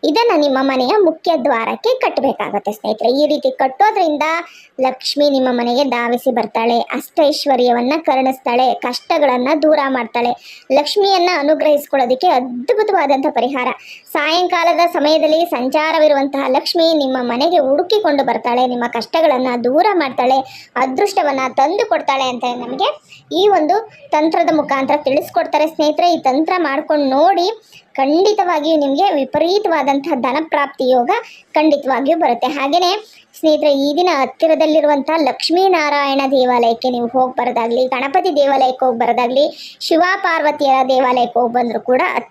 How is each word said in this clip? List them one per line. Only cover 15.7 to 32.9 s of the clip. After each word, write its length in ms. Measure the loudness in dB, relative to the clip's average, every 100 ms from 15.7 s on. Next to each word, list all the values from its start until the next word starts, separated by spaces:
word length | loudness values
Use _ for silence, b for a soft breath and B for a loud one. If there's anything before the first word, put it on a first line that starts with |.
| 0 0 4 4 4 0 -2 0 0
ಲಕ್ಷ್ಮಿ 280 | 0 0 2 2
ನಿಮ್ಮ 140 | 0 -2 -2
ಮನೆಗೆ 280 | 0 2 2 2
ಹುಡುಕಿಕೊಂಡು 560 | 0 2 0 2 0 0
ಬರ್ತಾಳೆ, 340 | -2 -2 0 0
ನಿಮ್ಮ 100 | -2 -4 -6
ಕಷ್ಟಗಳನ್ನ 500 | -4 0 2 2 -2 -2 0
ದೂರ 180 | 2 2 0
ಮಾಡ್ತಾಳೆ, 360 | -2 -2 0 0 -2 B B -4
ಅದೃಷ್ಟವನ್ನ 560 | -4 0 0 0 -2 -2 -4 0
ತಂದು 260 | 0 0 -2
ಕೊಡ್ತಾಳೆ 340 | -2 -2 -2 -2
ಅಂತ 100 | -4 -6 -6
ನಮಗೆ 260 | -8 -4 -4 -4 B B _ 0
ಈ 20 | 2 2
ಒಂದು 180 | 2 0 -2 B B
ತಂತ್ರದ 360 | -2 0 0 0 0
ಮುಖಾಂತರ 340 | 0 -4 -2 -2 0
ತಿಳಿಸ್ಕೊಡ್ತಾರೆ 600 | -2 -2 -2 0 0 -2
ಸ್ನೇಹಿತರೆ. 340 | 0 0 2 2
ಈ 40 | 2 0
ತಂತ್ರ 240 | 0 0 0 0
ಮಾಡ್ಕೊಂಡು 380 | -2 0 0 2 4
ನೋಡಿ, 140 | 4 4 0 -4 B B _ -4
ಖಂಡಿತವಾಗಿಯೂ 760 | 0 2 2 2 0 -2 0 0
ನಿಮ್ಗೆ 240 | 0 0 0 0
ವಿಪರೀತವಾದಂತಹ 1000 | -2 -2 0 0 0 -2 0 -2 -2 -4 -2
ಧನಪ್ರಾಪ್ತಿ 600 | -4 -2 -2 -2 -2 2
ಯೋಗ 160 | 2 2 -2 B B _ 0
ಖಂಡಿತವಾಗಿಯೂ 600 | 2 2 0 -2 0 2
ಬರುತ್ತೆ. 240 | 2 0 -2 -2
ಹಾಗೇನೆ 340 | -2 0 0